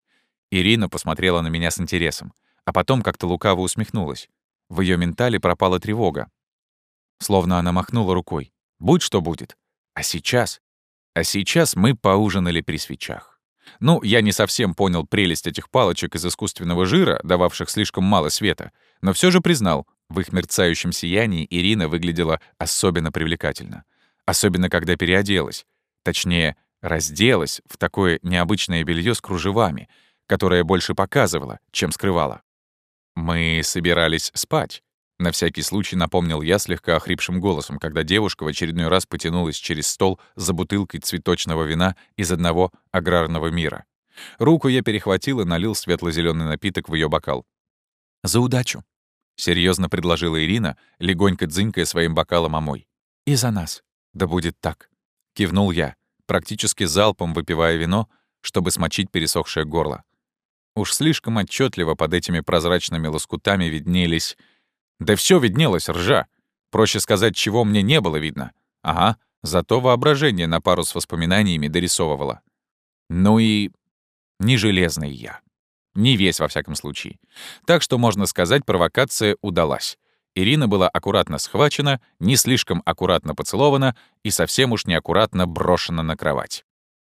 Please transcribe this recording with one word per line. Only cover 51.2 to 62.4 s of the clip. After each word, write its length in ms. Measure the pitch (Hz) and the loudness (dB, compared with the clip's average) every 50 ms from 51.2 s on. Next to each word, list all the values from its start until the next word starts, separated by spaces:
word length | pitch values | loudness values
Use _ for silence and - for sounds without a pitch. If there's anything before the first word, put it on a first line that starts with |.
| 101 98 90 - 92 | 2 2 2 0 -4
дзынькая 400 | 82 78 92 107 113 - 92 80 | -4 -2 -2 -2 -2 -2 -2 -4
своим 280 | - - 85 85 82 80 | -2 0 0 0 2 0
бокалом 400 | 82 78 - 90 85 82 78 78 | -2 0 0 0 0 0 0 -2
о 60 | 80 | -2
мой. 260 | 80 73 69 - - _ _ _ _ _ _ _ _ | -4 -4 -6 -8 -10 _ _ _ _ _ _ _ _
«И 100 | 143 143 | -2 0
за 140 | 123 120 120 | 0 0 -2
нас. 320 | 107 95 82 78 - - _ _ _ _ _ _ | -2 -4 -6 -6 -10 -14 _ _ _ _ _ _
Да 140 | _ 87 95 | _ -4 -2
будет 320 | 80 85 90 80 85 - _ | 0 0 -2 -2 -2 -6 _
так», 300 | - 80 76 - - _ _ _ _ _ _ _ _ _ _ | -6 -6 -6 -6 -14 _ _ _ _ _ _ _ _ _ _
кивнул 360 | - 101 85 82 98 101 95 | -2 -2 0 2 2 2 2
я, 260 | 85 85 78 65 - _ _ _ _ _ _ | 0 0 -2 -2 -6 _ _ _ _ _ _
практически 580 | - - 90 82 - 107 - - 104 - - 101 | -2 -2 -2 -2 -4 -8 -4 -4 -4 -2 -2 -4
залпом 480 | 82 76 95 104 107 98 - 87 85 | 0 2 2 2 2 2 0 -4 -4
выпивая 440 | 78 85 78 - 82 78 82 82 85 | -4 -4 -4 -2 0 0 2 2 2
вино, 320 | 80 82 82 95 110 113 - _ _ _ _ _ _ | 0 0 0 0 0 -2 -4 _ _ _ _ _ _
чтобы 280 | - - - 98 85 90 | -14 -6 -4 -2 -2 -2
смочить 400 | - - 85 80 - - 95 - | -2 -2 -4 -2 -2 -4 -4 -2
пересохшее 540 | - 85 80 78 - 85 76 - - 82 78 | 0 0 0 0 0 -2 -4 -2 -4 -4 -4
горло. 400 | 73 80 85 76 76 65 - - _ _ _ _ _ _ _ _ _ _ _ _ _ _ | -2 -2 -2 -2 -2 -4 -8 -12 _ _ _ _ _ _ _ _ _ _ _ _ _ _
Уж 180 | 107 101 - | -6 -4 -4
слишком 460 | - - 143 160 147 - - 117 113 110 | -2 2 2 2 2 2 -2 -2 -2 -2
отчетливо 560 | 92 - - - 135 127 - 92 85 80 78 | -2 -2 -2 0 0 0 0 0 0 0 0
под 180 | - - 78 | 0 0 0
этими 280 | 87 87 - - 87 80 | 0 0 0 0 -2 -2